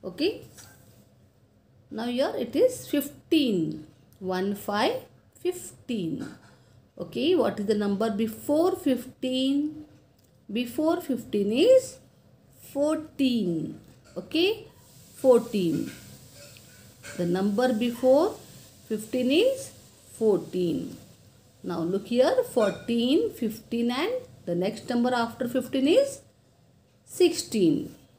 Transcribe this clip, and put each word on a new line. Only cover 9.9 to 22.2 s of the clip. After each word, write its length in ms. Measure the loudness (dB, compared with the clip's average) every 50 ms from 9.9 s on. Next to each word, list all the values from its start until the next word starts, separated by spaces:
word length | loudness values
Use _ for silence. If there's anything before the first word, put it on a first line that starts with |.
| -20 -20 _ _ _ _ _ _ _ _ _ _ -4
Before 480 | -4 -4 -4 -4 0 2 2 2 0
fifteen 520 | -2 -4 -6 -6 -6 -4 -2 -2 0 0 2
is 460 | 4 6 8 8 6 6 2 -14 -18 -20 -20 _ _ _ _ _ _ _ _ _ -20 -20 -10 -4
fourteen. 1080 | -2 0 0 0 -2 -4 -12 -4 0 0 2 2 2 0 0 -2 -2 -4 -6 -10 -12 -18 -20 -20 -20 _ -14 -14
Okay, 520 | -14 -14 -6 -2 0 2 2 0 -2 -8 -20 -20 -20 -20 -20 -20 -20 -20 -20 -20
fourteen. 760 | 0 4 6 6 6 6 2 -2 0 0 0 0 -2 -4 -6 -10 -14 -18 -20 -20 -20 -20 -20 -20 -20 -20 -20 -20 -20 -20 -20 -20 -20 -20 -20 -20 -20 -20 -16 -8
The 100 | -4 -2
number 460 | -2 0 0 0 0 0 2 2 0 2
before 640 | 0 -2 -2 -2 0 4 6 6 6 6 2 0 -6 -16 -20 -20 -20 -20 -20 -20 -20 -10 -8
fifteen 440 | -8 -8 -8 -6 -4 -2 0 2 4
is 400 | 4 4 2 2 -2 -8 -14 -16 -20 -20 -20 -20 -20 -20 -20 -8
fourteen. 800 | -2 2 2 2 2 0 -4 -4 -2 -2 0 -2 -2 -6 -8 -12 -16 -20 -20 -20 -20 -20 -20 _ _ _ -20 _ _ -10
Now 160 | -8 -6 -4
look 260 | -4 -2 -2 -4 -4
here, 380 | -2 2 2